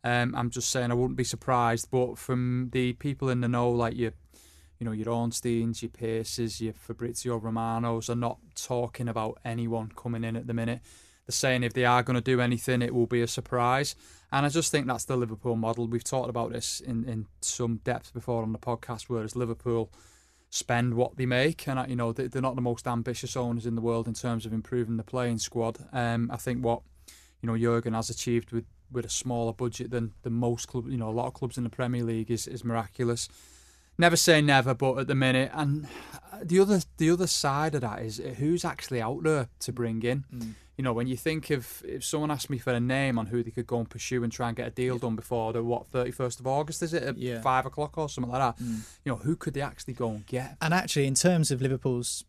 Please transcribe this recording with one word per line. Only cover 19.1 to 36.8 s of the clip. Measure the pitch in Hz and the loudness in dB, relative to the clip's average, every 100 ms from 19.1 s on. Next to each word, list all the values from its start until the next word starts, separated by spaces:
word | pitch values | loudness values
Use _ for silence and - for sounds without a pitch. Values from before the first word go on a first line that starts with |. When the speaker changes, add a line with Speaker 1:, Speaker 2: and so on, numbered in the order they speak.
| 117 110 123 | -4 -2 -2
Speaker 1:
Liverpool | 120 117 123 117 110 - - - _ _ _ | -2 -2 0 0 -2 -8 -20 -20 _ _ _
spend | - - 120 123 | -8 0 2 2
what | 117 123 - | 2 2 0
they | 127 | 0
make, | 123 147 160 - | 4 2 0 -4
and, | 131 | -2
uh, | 123 | -2
you | 123 | -2
know, | 117 | -2
they, | 117 127 | -2 -4
they're | 135 | -2
not | 131 127 | -2 0
the | |
most | 123 117 131 | -2 -2 -2
ambitious | 120 117 117 127 135 | -2 -2 -6 -4 -2
owners | 120 117 117 | -2 -2 -2
in | 117 | -2
the | |
world | 117 117 117 | 0 0 -2
in | |
terms | 110 127 117 110 | -4 -2 -2 -2
of | |
improving | 110 - 123 113 113 | -6 -2 -2 0 -2
the | |
playing | 110 127 120 113 | -2 -2 0 -2
squad. | - 120 113 117 - | -2 -2 -2 -2 -6
Um, | 131 117 117 117 | -2 0 0 -2
I | 117 | -4
think | - 123 | -4 -2
what, | 120 117 - - - - - _ | 0 0 -4 -20 -20 -20 -20 _
you | 117 | -2
know, | 113 | 2
Jurgen | 117 117 117 | 4 2 2
has | 113 113 | -2 -2
achieved | 117 - 117 107 | -4 0 0 0
with, | 117 - - _ | -6 -6 -20 _
with | 127 117 | -6 -4
a | |
smaller | - 131 120 113 | -4 -2 -2 -2
budget | 110 123 - 123 | -2 -4 -4 -4
than, | 120 117 - | -2 -4 -6
than | 127 | -4
most | 117 120 117 - | 0 0 0 -4
club, | 127 120 | -6 -4
you | 127 | -4
know, | 110 | -2
a | |
lot | 113 127 | -2 -4
of | - | -4
clubs | 127 127 | -6 -4
in | |
the | 120 | -6
Premier | - 123 123 | -2 -2 0
League | 117 113 110 | 0 0 0
is, | 117 - | -2 -2
is | 120 | -6
miraculous. | 117 113 104 - 120 120 - - - - - _ _ - | -2 -2 -2 0 0 0 -4 -10 -20 -20 -20 _ _ 4
Never | 170 165 | 6 8
say | - 156 | 8 8
never, | 147 135 131 | 10 8 6
but | 123 135 123 | 2 2 2
at | 135 | 2
the | 135 | 4
minute, | 131 127 135 | 6 4 2
and | - 147 147 147 - - - - - | 0 0 0 -4 -14 -16 -18 -16 -10
the | 185 180 | 4 6
other, | 196 196 | 8 6